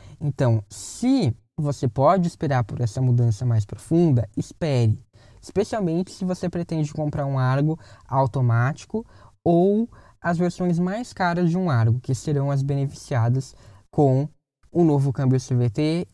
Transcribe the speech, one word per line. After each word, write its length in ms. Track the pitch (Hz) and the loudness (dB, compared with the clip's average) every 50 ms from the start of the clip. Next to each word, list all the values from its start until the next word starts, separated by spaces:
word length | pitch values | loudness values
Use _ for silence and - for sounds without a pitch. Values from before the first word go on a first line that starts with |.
| - - - - | -20 -20 -14 -6
Então, 440 | - 143 - - 143 120 113 110 - - | -6 -4 -2 0 2 2 2 0 -2 -6
se 680 | - - - - - - 233 254 269 269 196 123 - - _ _ - | -16 -18 -16 -14 -8 -2 0 2 2 2 2 0 -2 -4 _ _ -8
você 300 | - 151 147 143 - - | -4 -4 -4 -2 -2 -4
pode 400 | 131 - - 135 151 185 190 170 | -4 0 2 4 4 4 4 0
esperar 360 | 170 - - - 143 139 127 117 | -2 -2 -4 -2 0 0 0 -2
por 160 | - - - | -2 -4 -4
essa 220 | 123 113 - 131 | -4 -4 -2 0
mudança 440 | 131 127 123 120 120 117 110 - 123 | 0 2 2 4 4 2 0 0 0
mais 200 | 123 117 110 104 | 0 2 0 0
profunda, 640 | - - - - - 160 165 175 165 135 120 101 - - | -2 -6 -12 -4 0 2 4 4 4 4 2 0 -2 -4
espere. 640 | - - - - - 175 156 139 123 117 107 107 - - _ _ - _ - - - | -8 -8 -8 -8 -6 -4 0 0 2 2 2 0 -2 -6 _ _ -20 _ -20 -20 -20
Especialmente 720 | - - - 185 214 - 254 220 196 165 160 175 185 - | -16 -6 -2 -2 -2 -2 -2 -2 -2 -2 -2 -2 -4 -6
se 120 | - - 190 | -8 -8 -6
você 260 | 180 185 - - 175 | -4 -4 -4 -4 -6
pretende 440 | - 175 170 - 170 160 156 147 - | -4 -4 -6 -4 -2 -2 -2 -4 -4
comprar 320 | - 156 147 - 147 139 | -4 -4 -4 -4 -4 -4
um 120 | 139 139 | -2 -2
Argo 400 | 131 127 127 131 139 147 156 160 165 - - - - - | 0 0 0 2 2 2 0 -2 -4 -8 -20 -20 -20 -12
automático 1000 | - 123 135 135 131 - 139 123 120 117 117 120 135 151 - - - - 220 233 - - - - - _ _ - | -4 0 0 0 0 0 0 2 2 2 2 2 0 -2 -6 -12 -8 -8 -8 -8 -10 -18 -20 -20 -20 _ _ 0
ou 460 | 165 170 170 180 196 202 214 233 - - - - - _ _ | 2 4 4 4 4 2 0 -2 -4 -8 -18 -20 -20 _ _
as 160 | - 165 175 | -4 -2 0
versões 420 | 165 175 175 - - 180 180 175 165 | 0 0 -2 -2 -2 -2 0 0 0
mais 320 | 180 180 196 226 247 - | 0 -2 -4 -6 -8 -10
caras 380 | - - 190 175 170 175 180 165 | -6 -2 -2 0 0 2 2 2
de 80 | 165 | 2
um 120 | 185 190 175 | 0 0 0
Argo, 300 | 135 120 113 117 113 127 | 2 2 2 2 0 0
que 160 | - - 135 | -2 -4 -6
serão 340 | - - 160 147 139 139 143 | -4 -2 -2 -2 0 0 0
as 120 | 139 135 | 0 -2
beneficiadas 920 | 135 139 139 139 139 139 - - - - 143 120 113 120 123 135 135 - - - - - - - _ _ | -2 -2 -2 -2 -2 -4 -6 -10 -8 -4 -2 0 0 0 0 -2 -4 -8 -14 -20 -20 -20 -20 -20 _ _
com 380 | - - 147 135 131 135 147 151 _ _ _ _ _ _ _ _ | 0 2 4 4 4 2 0 -4 _ _ _ _ _ _ _ _
o 140 | - 170 175 | 0 2 4
novo 260 | 160 147 139 135 139 | 4 4 4 2 0
câmbio 260 | 123 - 135 127 131 | 0 0 0 2 2
C 160 | 131 - - 131 | 0 0 0 0
V 160 | 120 120 123 | 0 0 0
T 380 | - - 151 156 160 175 180 - | 0 0 -2 0 0 -2 -4 -6